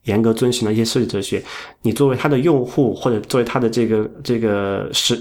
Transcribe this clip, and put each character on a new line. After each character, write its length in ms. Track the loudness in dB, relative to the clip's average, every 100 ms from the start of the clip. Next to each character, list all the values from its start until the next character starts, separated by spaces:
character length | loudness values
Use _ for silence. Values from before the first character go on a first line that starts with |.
| -2
严 160 | 2
格 120 | 2
遵 180 | 2 2
循 140 | 0 0
的 80 |
一 20 | 0
些 100 | 0
设 140 | 0
计 60 | -2
哲 160 | -2
学， 220 | -4 -4 -6 -14 -16 -6
你 100 | -2
作 160 | 2 2
为 80 | 2
它 140 | 0
的 100 | 2
用 260 | 2 2 0
户 300 | 0 0 0
或 160 | -2
者 80 | -2
作 180 | 0 -2
为 40 |
它 160 | 0 0
的 100 | 0
这 180 | 2 2
个， 220 | 0 -2 -6
这 160 | -4 0
个 500 | 0 0 -2 -4 -4
是 220 | -2 -2 -2